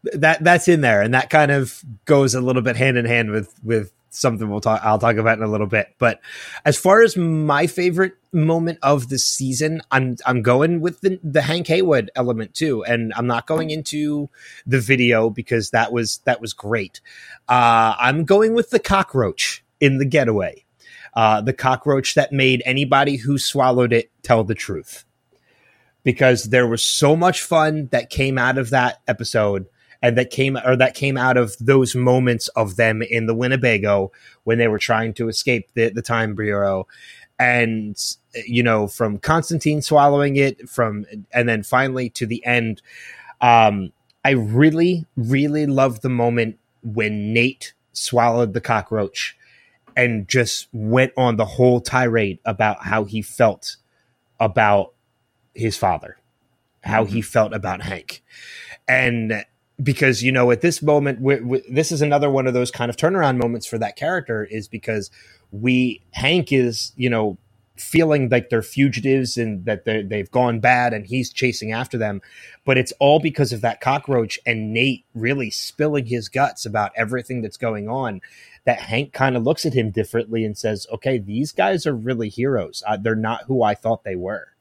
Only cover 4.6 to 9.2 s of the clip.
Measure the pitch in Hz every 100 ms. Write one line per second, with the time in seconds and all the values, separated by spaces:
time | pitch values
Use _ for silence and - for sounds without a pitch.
4.6 | 113 107 110 107 113 110 110 110 110 107
5.6 | 104 107 - _ 120 104 - - - -
6.6 | 151 151 185 208 226 185 170 156 151 143
7.6 | 170 - 180 170 185 - _ 180 156 165
8.6 | 165 160 139 143 123 135